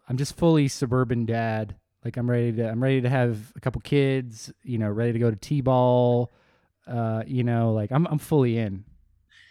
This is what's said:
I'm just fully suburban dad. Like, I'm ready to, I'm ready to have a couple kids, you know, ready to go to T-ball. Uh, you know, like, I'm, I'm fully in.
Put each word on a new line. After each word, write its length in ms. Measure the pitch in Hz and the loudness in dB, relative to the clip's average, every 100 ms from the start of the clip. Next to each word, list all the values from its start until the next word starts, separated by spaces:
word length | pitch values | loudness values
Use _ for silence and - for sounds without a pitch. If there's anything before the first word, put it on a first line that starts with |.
| - | -6
I'm 80 | 127 | -4
just 180 | 143 - | -4 0
fully 320 | 170 160 139 | 4 4 2
suburban 560 | - 127 127 123 120 113 | -2 -2 0 0 0 -2
dad. 480 | 113 113 110 107 92 _ _ | -2 -2 -2 -6 -10 _ _
Like, 120 | 120 123 | -10 -4
I'm 140 | 120 | 0
ready 220 | 123 120 | 0 0
to, 160 | 113 113 | 0 -2
I'm 120 | 113 | 0
ready 180 | 131 135 | 0 2
to 80 | 123 | 2
have 440 | 135 123 110 107 - | 2 2 0 -8 -8
a 40 | |
couple 200 | 131 120 | -6 -6
kids, 720 | - 143 139 135 127 110 - - | -2 2 2 0 -4 -14 -20 -18
you 160 | 127 117 | -6 -2
know, 120 | 107 | -2
ready 220 | 104 120 | 0 0
to 40 | 117 | 2
go 120 | 117 | 0
to 60 | 104 | 0
T-ball. 920 | - 147 127 127 123 123 123 120 120 _ _ _ _ _ - | -4 -2 2 4 4 4 4 2 0 _ _ _ _ _ -8
Uh, 360 | 120 113 110 110 | -4 -2 -4 -4
you 160 | 127 | -2
know, 300 | 120 117 117 | 0 2 2
like, 180 | 110 104 | 0 0
I'm, 160 | 135 170 | 0 0
I'm 120 | 151 | -2
fully 400 | - 156 127 117 | 0 2 2 2
in. 260 | 110 95 107 - _ _ _ _ - | -2 -6 -12 -20 _ _ _ _ -20